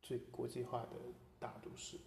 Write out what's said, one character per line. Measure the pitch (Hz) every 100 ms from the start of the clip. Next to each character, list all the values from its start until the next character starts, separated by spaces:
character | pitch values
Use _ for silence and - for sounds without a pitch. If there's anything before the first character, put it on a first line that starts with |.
最 | - 123
国 | - - 120
际 | 120
化 | 120 123 113
的 | - 95 - - -
大 | 120 -
都 | - -
市 | - -